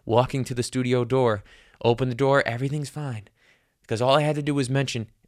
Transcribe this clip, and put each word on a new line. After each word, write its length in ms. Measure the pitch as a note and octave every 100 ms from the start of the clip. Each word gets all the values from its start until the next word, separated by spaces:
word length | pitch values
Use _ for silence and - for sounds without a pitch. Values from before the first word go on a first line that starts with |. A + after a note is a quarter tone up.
walking 400 | - A2+ B2+ C#3
to 100 | -
the 80 | B2
studio 440 | A#2+ C3 B2 B2 A#2
door. 360 | C3 A#2+ G#2 - - _ -
Open 280 | A#2 A#2+ B2+
the 40 |
door, 320 | A#2 C3+ C#3 -
everything's 440 | A#2+ C3+ D3+ C3+
fine. 380 | D3+ C#3+ A2 G2+ _ _ _ _ _
Because 220 | - A2
all 120 | B2+
I 80 | D3
had 140 | D3+ D3+
to 60 |
do 120 | C#3+
was 140 | C#3+ B2
mention, 400 | C#3 C3+ A#2 G#2+ _